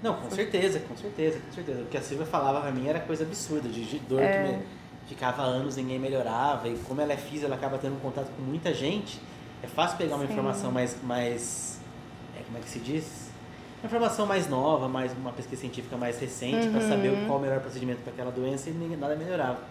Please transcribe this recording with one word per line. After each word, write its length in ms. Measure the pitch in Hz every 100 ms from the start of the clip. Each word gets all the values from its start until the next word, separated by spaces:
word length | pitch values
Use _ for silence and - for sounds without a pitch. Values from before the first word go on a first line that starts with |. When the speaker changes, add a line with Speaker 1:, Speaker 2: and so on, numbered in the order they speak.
Speaker 1:
Não, 120 | 220 -
com 140 | 120
certeza, 480 | 190 202 185 185 156
com 180 | - 117
certeza, 420 | 208 - 156 156
com 140 | -
certeza. 300 | - 170 127
O 20 | 113
que 100 | 139
a 60 |
Silvia 240 | - 143 160
falava 340 | 170 135 143
pra 120 | 143
mim 160 | 131 131
era 100 | 160
coisa 240 | 156 156
absurda, 460 | 160 202 - 151 123
de, 160 | 113 110
de 140 | 143
dor 200 | 131 131
Speaker 2:
É. 220 | 143 196
Speaker 1:
que 80 | 190 190
me, 60 | - - - - -
ficava 360 | - 127 123
anos, 340 | 131 127 139 131
ninguém 220 | 127 127
melhorava, 680 | 135 135 117 113 135 139 117
e 80 | 120
como 200 | - 131
ela 140 | 147
é 40 | 139
física, 280 | - 147 143
ela 100 | 131
acaba 220 | 135 135
tendo 240 | 135 139
contato 280 | 135 135 131 -
com 60 |
muita 320 | 131 151 170
gente, 480 | 151 139 208 202 - - - - -
é 40 | 127
fácil 300 | - 170 -
pegar 180 | 165 143
uma 100 | 139
Speaker 2:
Sim. 80 |
Speaker 1:
informação 380 | 135 135 135 131
mais, 260 | 127 123 -
mais, 760 | 127 123 120 120 120 - - - - - - - - -
é, 40 |
como 140 | - 117
é 40 |
que 80 | 110
se 100 | 123
diz? 500 | 117 156 151 - - - - - - -
Uma 40 | 220
informação 380 | 233 226 220 208
mais 220 | 196 160
nova, 380 | 131 143 151 131
mais, 220 | 131 127
uma 180 | 127 127
pesquisa 280 | 117 117 120
científica 340 | 127 120 113 123
mais 220 | 120 117
recente, 480 | 131 - 123 220 226
pra 120 | 220
Speaker 2:
Uhum. 80 | 220
Speaker 1:
saber 360 | 208 196 202 214
qual 100 | 139
o 40 |
melhor 180 | 139 135
procedimento 420 | 135 123 123 120
pra 100 | 120
aquela 180 | - 123
doença 380 | 123 127 135 147
e 40 |
ninguém, 240 | 160 165 165
nada 180 | 143 151
melhorava. 440 | 165 180 131 123 -